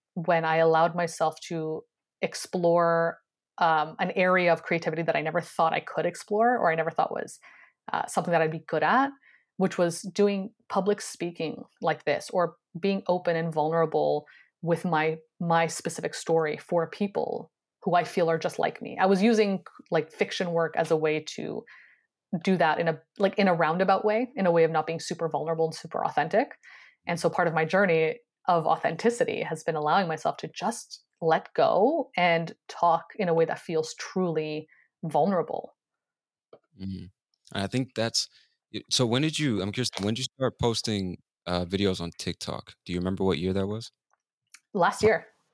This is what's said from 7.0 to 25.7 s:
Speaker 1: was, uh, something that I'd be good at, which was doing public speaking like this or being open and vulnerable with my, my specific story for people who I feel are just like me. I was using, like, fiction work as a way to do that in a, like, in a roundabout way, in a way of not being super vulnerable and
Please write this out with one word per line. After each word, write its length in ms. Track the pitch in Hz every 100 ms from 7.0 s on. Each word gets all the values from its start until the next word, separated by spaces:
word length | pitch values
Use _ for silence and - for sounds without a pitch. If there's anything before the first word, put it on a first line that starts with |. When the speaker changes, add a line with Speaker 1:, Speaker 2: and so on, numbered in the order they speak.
| -
Speaker 1:
was, 280 | - - - - - - _ -
uh, 160 | - -
something 240 | - 175
that 100 | 165
I'd 80 | 160
be 140 | 160 -
good 140 | 160
at, 300 | 151 233 277 277 _ _ _ -
which 200 | 185 -
was 240 | 170 170
doing 500 | 196 170 202 196 196 - -
public 320 | 202 190 208
speaking 640 | - - 175 170 160 - - _
like 260 | 170 156 -
this 260 | - -
or 240 | 185 170 - _ 170
being 240 | 196 196 -
open 280 | 180 175 165
and 180 | 165
vulnerable 720 | 160 151 165 160 156 147 147 - - _ _
with 200 | 165 165
my, 340 | 185 156 160 165 - -
my 280 | 170 165 165
specific 480 | - 165 - 170 -
story 420 | - 165 156 -
for 320 | - 175 160
people 600 | - 202 - - - - _ _ _
who 100 | -
I 100 | 175
feel 280 | 170 - 165
are 80 | 165
just 180 | 175 -
like 240 | 160 -
me. 160 | - -
I 60 | 190
was 160 | 196
using, 420 | 220 214 208 190 - - -
like, 200 | 165 151
fiction 420 | - 185 - 180
work 220 | 165 160 -
as 140 | 165
a 80 | 160
way 260 | 156 156 156 -
to 280 | - - - - - _ _ _ _ 170
do 140 | - 185
that 220 | 165 151
in 80 | 170
a, 120 | 156 - -
like, 180 | 196 -
in 100 | 196
a 60 |
roundabout 500 | 170 156 175 190 190
way, 280 | 214 220 247 -
in 120 | 185
a 40 |
way 120 | 170
of 80 | 160
not 160 | 160 160
being 120 | 165
super 300 | - 170 165
vulnerable 360 | 147 151 165
and 100 | 160